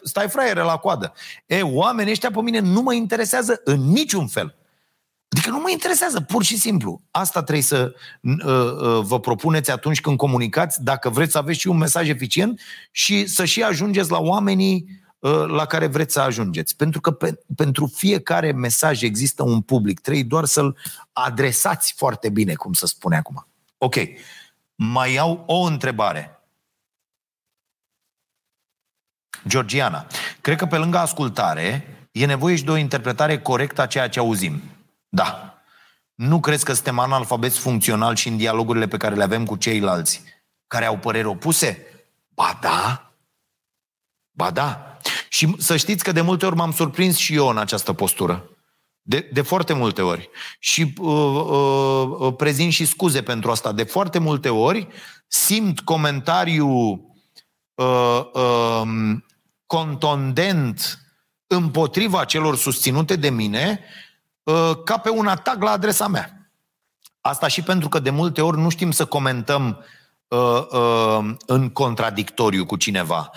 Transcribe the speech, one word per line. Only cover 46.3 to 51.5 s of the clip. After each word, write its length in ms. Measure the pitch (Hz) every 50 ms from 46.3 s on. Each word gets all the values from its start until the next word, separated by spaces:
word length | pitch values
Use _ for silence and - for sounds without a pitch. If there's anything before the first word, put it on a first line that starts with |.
| 185 160 190
ori 100 | 190 170
m-am 160 | 170 170 165
surprins 460 | 156 - 165 143 - 175 185 185 165
și 180 | - - - 151
eu 120 | 147 139
în 100 | 123 110
această 360 | 107 104 - 110 101 - 104 87
postură. 560 | - 98 92 - - 92 90 90 90 - - _ _ _ _ _ _ _ _ _ _
De, 280 | _ 101 127 - - - 127
de 80 | 143
foarte 320 | 139 - 180 185 170 - 156
multe 280 | 131 120 104 - 101
ori. 280 | 92 87 85 85 - - - - - - - -
Și, 340 | - - - 165 160 139 - 190
uh, 440 | 180 156 147 151 147 139 139 151 165
uh, 640 | 156